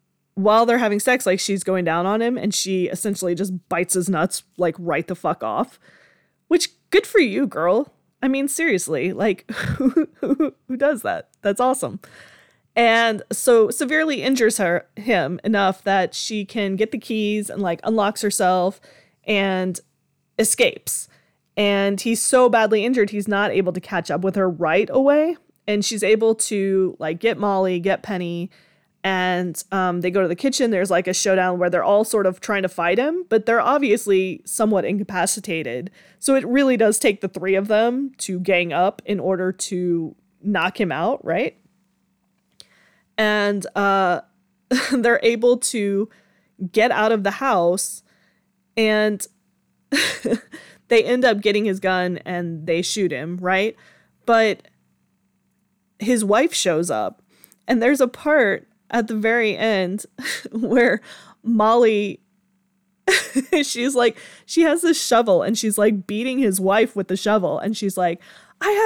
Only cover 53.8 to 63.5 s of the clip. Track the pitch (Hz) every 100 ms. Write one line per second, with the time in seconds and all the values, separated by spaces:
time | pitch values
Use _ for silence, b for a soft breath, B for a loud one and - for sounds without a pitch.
53.8 | b b b _ - 226 220 - _ _
54.8 | _ _ _ _ _ _ _ _ _ _
55.8 | _ - 208 240 202 208 330 - 190 160
56.8 | 175 107 98 - _ b b b - 240
57.8 | 240 285 254 - 302 302 208 - - _
58.8 | - 233 220 220 220 240 214 - 226 196
59.8 | 180 208 - - - - - 220 233 240
60.8 | 240 214 B B B _ 226 220 214 240
61.8 | 220 208 202 - _ _ _ _ _ _
62.8 | _ _ - - - 262 262